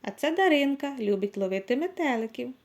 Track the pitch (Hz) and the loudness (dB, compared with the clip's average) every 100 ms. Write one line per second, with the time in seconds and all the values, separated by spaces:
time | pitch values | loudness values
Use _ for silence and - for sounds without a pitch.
0 | - - 285 330 381 294 277 277 285 277 | -10 -4 -2 2 4 6 4 0 -4 -4
1 | 208 202 202 196 190 190 190 247 349 - | 0 0 0 -2 -2 -2 -2 -2 -2 -2
2 | 311 240 226 220 247 262 | -2 0 -4 -8 -10 -12